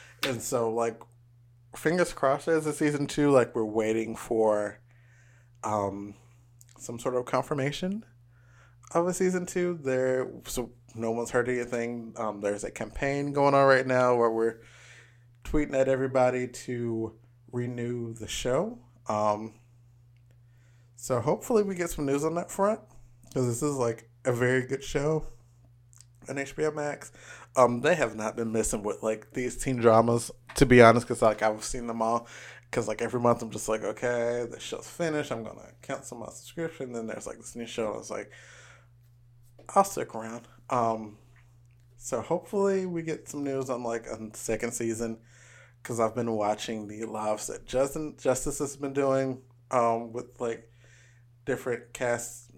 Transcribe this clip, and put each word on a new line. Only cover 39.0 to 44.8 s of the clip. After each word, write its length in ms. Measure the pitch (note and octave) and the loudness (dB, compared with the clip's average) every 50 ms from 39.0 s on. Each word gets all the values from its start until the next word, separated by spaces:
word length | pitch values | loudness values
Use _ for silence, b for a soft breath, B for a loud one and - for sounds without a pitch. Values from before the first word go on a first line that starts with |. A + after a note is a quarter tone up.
| _ _ _ _ - - _ - - - - - - - | _ _ _ _ -20 -20 _ -20 -20 -20 -20 -20 -10 0
"I'll 160 | - G3+ F#3+ | 2 2 2
stick 300 | - - - B2+ - - | 2 0 -8 -8 -8 -8
around." 340 | A2+ A2 A2 A2+ A#2+ - - - - - - | -10 -10 -8 -10 -12 -14 -16 -20 -18 -8 -2
Um, 480 | C#3 B2 A#2 A2+ A2+ A2 A2 G#2+ G2+ b b b b b b b b - _ _ _ _ - _ - | 0 0 2 2 0 -2 -6 -12 -16 b b b b b b b b -20 _ _ _ _ -20 _ -20
so 240 | - - - C3+ B2 | -14 -10 -6 -4 -4
hopefully 640 | E3 - E3 F3 - - - G3+ G3 G3 F#3+ F#3+ F#3 | -2 -2 -4 -4 -4 -4 -2 0 2 2 2 0 -2
we 180 | F#3 E3+ E3 | -4 -6 -6
get 260 | E3 D#3+ D3+ D#3 - - | -4 -4 -6 -8 -8 -12
some 160 | - D3 C#3+ | -8 -6 -4
news 260 | C#3 C3+ C3+ C3 C3 | -4 -4 -4 -4 -4
on, 140 | B2+ A#2+ B2 | -4 -4 -4
like, 220 | A#2 A#2 A2+ A2+ A#2+ | -4 -4 -4 -6 -8
a 220 | A#2 A2 A2 G#2+ - | -10 -10 -10 -12 -12
second 380 | - - - A2+ A2 A#2+ A#2 | -10 -4 -4 -2 -2 -2 -4
season, 480 | A#2+ - | -4 -4